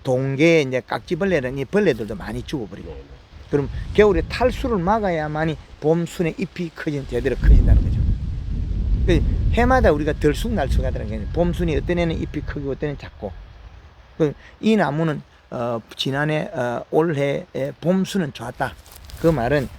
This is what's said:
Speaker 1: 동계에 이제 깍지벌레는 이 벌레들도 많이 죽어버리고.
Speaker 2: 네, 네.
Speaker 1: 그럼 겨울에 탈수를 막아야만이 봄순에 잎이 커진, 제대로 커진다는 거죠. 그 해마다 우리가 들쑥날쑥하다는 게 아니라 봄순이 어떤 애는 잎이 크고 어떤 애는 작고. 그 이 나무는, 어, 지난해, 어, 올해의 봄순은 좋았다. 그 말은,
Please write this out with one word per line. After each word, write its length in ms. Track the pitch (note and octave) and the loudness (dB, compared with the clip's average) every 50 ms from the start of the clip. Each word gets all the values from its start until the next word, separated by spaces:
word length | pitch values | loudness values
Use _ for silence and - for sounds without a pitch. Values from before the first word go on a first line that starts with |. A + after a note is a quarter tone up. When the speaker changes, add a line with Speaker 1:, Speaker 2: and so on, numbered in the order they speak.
| - | -2
Speaker 1:
동계에 580 | C3+ B2+ C3 C3+ C3+ C3+ C3 D#3+ E3+ E3 D#3+ | 0 0 0 0 0 2 4 6 6 6 6
이제 200 | C#3 C3 B2+ B2 - | 4 2 -2 -2 -2
깍지벌레는 720 | - B2+ B2+ - - F3+ D#3 G3 F#3+ F3 D3 B2+ B2+ C3+ | -2 -6 -6 -4 -4 -4 -2 0 0 0 0 0 -2 -4
이 80 | C#3 C3+ | -4 -6
벌레들도 500 | - - G#3 G#3+ E3 B2+ A2 A2 G2+ - | -2 0 2 2 2 2 0 -2 -8 -8
많이 260 | E2+ E2+ G#2 A2+ B2 A2 | -10 -8 -8 -8 -8 -8
죽어버리고. 460 | - - C#3 G#2+ E2 F#2+ F2 F2+ E2+ | -6 -8 -8 -8 -8 -12 -14 -14 -14
Speaker 2:
네, 60 | D#2 | -14
네. 80 | D2+ - - - - - - - - - - | -16 -16 -18 -20 -20 -20 -20 -20 -18 -8 -2
Speaker 1:
그럼 200 | D#3 C#3+ C#3 A#2+ - - - - - | -2 -2 0 -2 -6 -8 -6 0 4
겨울에 280 | G3 G#3+ G#3 F#3 E3 | 4 6 6 6 2
탈수를 560 | D#3+ - - - A#3+ B3+ - - - B3 A3+ | 0 -2 -2 0 0 0 0 0 -2 0 0
막아야만이 800 | F#3 E3 F#3 G3+ A3+ G#3 F#3 E3+ D#3 D3+ D3+ D3+ D3+ D#3+ E3 D3 - - - - - | 0 2 2 0 2 0 0 -2 -2 -2 -4 -2 -2 -2 -2 -2 -4 -10 -18 -12 -2
봄순에 540 | - D3+ E3 E3+ E3+ - - - F3 D#3 - | 0 2 2 2 0 -4 -4 -2 -2 -2 -2
잎이 320 | - F#3+ - - - F3+ D#3+ - | -4 -8 -8 -6 -8 -8 -8 -8
커진, 300 | - - E3 D3 C#3 C3 | -6 -6 -4 -4 -4 -6
제대로 280 | - B2 A#2+ C3 C3 A#2+ | -4 -4 -2 0 0 0
커진다는 480 | - - - - - - - - - - | 4 6 8 8 8 8 8 6 6 6
거죠. 160 | - - - - - - - - - - - - - - - - - - - - - - - - | 2 2 2 2 0 0 -2 -4 -6 -6 -6 -6 -6 -6 -6 -4 -4 -4 -2 0 0 0 2 4
그 460 | F3+ E3+ D3+ - - - - - - - | 4 4 4 4 2 0 2 2 2 2
해마다 380 | A3 B3 B3+ C4 B3+ A3+ F#3+ | 4 4 4 4 6 6 4
우리가 220 | D3+ D3 D3+ D3+ C#3+ | 4 4 0 -2 -2
들쑥날쑥하다는 960 | - - D3+ C#3 - - A#3 A3+ F3 C#3 A#2+ - - C3 B2+ A#2 B2 A2+ | 2 2 2 2 2 -2 -2 0 0 0 2 2 0 0 0 -4 -4 -6
게 80 | G#2 A2 | -6 -6
아니라 160 | A2 G2+ - - | -6 -6 -4 -2
봄순이 420 | D#3 F3 F3 E3 A#2+ F3 E3 D3 | 0 0 0 0 0 -2 0 0
어떤 240 | C#3 C3+ - F3 F3 | -2 0 0 0 0
애는 160 | E3+ E3 D#3+ | 0 0 -2
잎이 280 | - E3+ - - D3+ - | -4 -6 -6 -6 -8 -8
크고 260 | - - D3+ C#3 C#3 | -6 -8 -8 -6 -6
어떤 180 | C3 - D#3 D3 | -6 -4 -4 -6
애는 80 | C#3 - | -6 -8
작고. 320 | - F#2+ - - G#2+ F#2+ E2+ - - - - - - - - - - - - - - - - | -12 -18 -16 -12 -12 -10 -10 -12 -18 -20 -20 -20 -20 -20 -20 -20 -20 -20 -20 -20 -20 -14 -4
그 160 | - D#3+ C#3+ - - - - - - | -2 -2 -2 -2 -6 -16 -20 -12 -2
이 160 | - G#3+ A3 | 2 2 4
나무는, 460 | G#3 E3 C#3+ C#3+ D#3 E3 D#3+ C#3+ C#3+ - _ _ _ _ - | 4 2 2 0 0 -2 -2 -2 -4 -8 _ _ _ _ -12
어, 320 | - B2+ A#2 A#2+ A#2 A2+ - - - | -8 -6 -4 -4 -4 -6 -8 -10 -10
지난해, 540 | - - C#3+ C3+ C#3+ D3+ D#3 D#3 D3+ - - - | -6 -4 -4 -2 -2 0 0 -2 -2 -4 -4 -6
어, 320 | B2+ B2 B2 A#2+ B2+ - - | -4 -4 -4 -4 -6 -6 0
올해의 840 | - D3+ E3 F3 D3 C#3 C#3 C#3+ C#3 D#3 F#3 - - C3 C3+ C#3+ - - | 2 2 2 2 0 0 0 0 -2 -4 -6 -8 -6 -6 -6 -6 -6 -4
봄순은 520 | D3 E3 F#3 F#3+ F#3 - - G3 D#3+ C#3 - | 0 0 2 2 0 0 -2 -2 -2 -4 -6
좋았다. 400 | - A#2 B2+ - - C3+ B2 - - - - - - - - - - | -10 -12 -10 -6 -6 -6 -6 -6 -12 -20 -20 -20 -20 -18 -16 -8 0
그 80 | - | 2
말은, 400 | E3 D#3+ B2+ A2+ B2+ D3 D3 A#2+ G#2+ - | 2 2 2 2 2 2 0 0 -2 -8